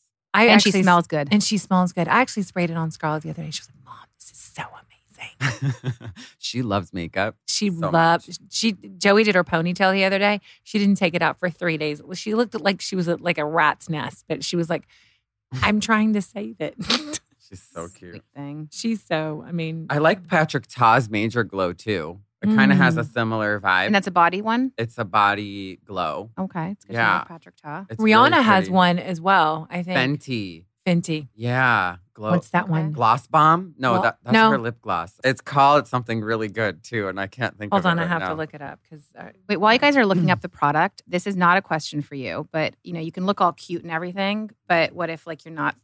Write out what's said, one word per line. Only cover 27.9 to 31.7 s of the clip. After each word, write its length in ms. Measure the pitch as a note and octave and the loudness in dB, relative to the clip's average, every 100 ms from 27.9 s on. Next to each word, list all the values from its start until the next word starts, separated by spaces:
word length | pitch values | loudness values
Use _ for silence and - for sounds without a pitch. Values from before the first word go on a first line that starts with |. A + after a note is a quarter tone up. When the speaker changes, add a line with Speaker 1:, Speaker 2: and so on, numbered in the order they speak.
Speaker 3:
It's 80 | A2+ | 0
really 300 | A3 G#3+ C#4 | 6 6 6
Speaker 1:
Rihanna 120 | E4 | 4
has 180 | A3 F#3+ | 4 4
Speaker 3:
pretty. 80 | F#3+ | 4
Speaker 1:
one 240 | F#3 F3+ F3 | 2 4 2
as 200 | - E3 | -4 -4
well, 460 | F3+ F#3+ D#3 D#3+ D3+ | 2 2 2 -2 -6
I 120 | F3+ | -8
think. 380 | F3 F3 C3 D3 | -4 -2 0 -4
Speaker 3:
Fenty. 420 | - A#2 F#2+ E2 F2+ _ F#3 | -6 -6 -8 -12 _ _ 0
Speaker 1:
Fenty. 420 | E3+ F3 D#3 C#3 | 0 0 -6 -8
Speaker 3:
Yeah. 640 | G#2+ A#2+ B2+ B2+ | -8 -4 0 2